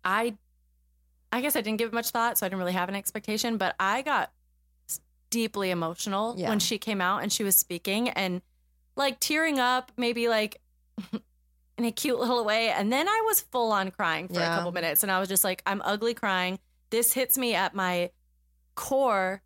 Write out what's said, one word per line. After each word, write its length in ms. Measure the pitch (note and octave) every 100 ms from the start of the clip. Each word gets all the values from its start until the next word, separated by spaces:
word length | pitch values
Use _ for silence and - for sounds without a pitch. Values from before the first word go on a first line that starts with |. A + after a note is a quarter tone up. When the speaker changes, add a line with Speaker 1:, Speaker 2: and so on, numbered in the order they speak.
Speaker 1:
I, 320 | F#3 G3+ A#3 G#3 _ _ _ _ _ _ _ _ _
I 80 | A#3
guess 160 | C#4 C#4+
I 40 |
didn't 180 | G#3 G#3+
give 100 | A#3
it 40 |
much 180 | A#3 A#3
thought, 280 | A#3+ A#3 A3+
so 80 | F#3+
I 20 |
didn't 120 | F#3+
really 120 | F3+
have 160 | F3+ F3+
an 60 |
expectation, 600 | G3 - G#3+ - G#3+ A#3+ A3+
but 160 | F#3+ -
I 220 | F#3+ A3+
got 300 | C4+ C4 E3 _ _ _ _ _ -
s-, 120 | - _ _ _
deeply 400 | A#3 A3+ G3+ F#3+
emotional 640 | F3 E3 F3 - G3 A3+ A3+
Speaker 2:
Yeah. 100 | F3+
Speaker 1:
when 120 | G#3+
she 180 | - A3
came 220 | - G3+
out 220 | F3+ G3+
and 80 | G#3
she 100 | -
was 140 | G3+ F#3+
speaking 520 | - F3 - G3+ B3
and, 300 | - F#3+ F3+ _ _ _ _ _ -
like, 220 | C#4 B3
tearing 400 | - D#4 D#4+ C#4
up, 320 | B3 B3+ B3+ -
maybe, 320 | A#3+ A#3 A#3
like, 320 | A3 G#3+ - _ _ _ -
<laughs> 160 | F#3 - _ _ _ _ _ -
in 80 |
a 60 | A#3
cute 260 | A3+ D4 A#3+
little 260 | A#3 B3
way. 260 | G#3+ G#3+ A3+
And 220 | - G3+
then 160 | C4 F4
I 140 | A4 A4
was 140 | G#4+
full 320 | - B3+ A#3
on 180 | G#3 F#3+
crying 380 | - F3+ D#3+ F3+
for 60 |
Speaker 2:
Yeah. 180 | F3 E3+
Speaker 1:
a 40 | E3+
couple 160 | F3
minutes, 300 | F3 E3 D3
and 80 | G3+
I 60 | F#3
was 80 | F#3+
just 160 | F#3+
like, 180 | G3 F#3 -
"I'm 160 | G3+
ugly 300 | - G#3 A3+
crying." 440 | A#3 G#3+ F#3 F3+ F#3+ _ _ _
This 220 | A3+ A#3+
hits 240 | - C4 C4+
me 160 | B3
at 200 | F#3+ F#3+
my 360 | G3 F#3 F3+ F3 _ _ _ _ _ _ -
core 680 | - C4+ C4+ G3+ F#3 G3